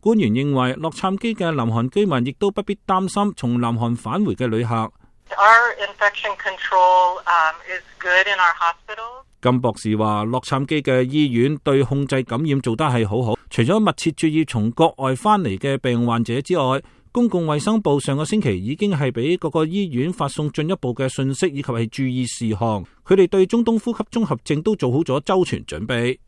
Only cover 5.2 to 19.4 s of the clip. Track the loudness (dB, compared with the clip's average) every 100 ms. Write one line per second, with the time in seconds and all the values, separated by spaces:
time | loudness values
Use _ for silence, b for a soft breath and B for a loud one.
5.2 | _ 2 6 6 4 -2 -8 0 -2 0
6.2 | -8 -6 -8 -8 0 4 6 6 4 0
7.2 | 0 2 2 -2 -12 -12 -14 -10 0 2
8.2 | 2 2 2 2 -2 -4 -14 -14 -14 -16
9.2 | _ _ 0 2 0 -4 -2 0 0 -2
10.2 | -2 -4 -4 -4 -2 -2 0 0 0 0
11.2 | 2 2 0 0 0 2 2 0 0 -2
12.2 | -2 -2 0 0 0 -2 0 0 0 0
13.2 | -2 -4 b 0 2 4 2 0 -4 0
14.2 | 0 2 0 0 -2 2 2 2 -4 0
15.2 | 2 2 2 -4 -2 -2 0 0 0 0
16.2 | 0 -2 0 0 2 -2 b b b 0
17.2 | 2 2 0 0 0 0 2 0 0 -2
18.2 | 0 0 0 -2 -4 -2 -2 0 -2 -2
19.2 | -2 0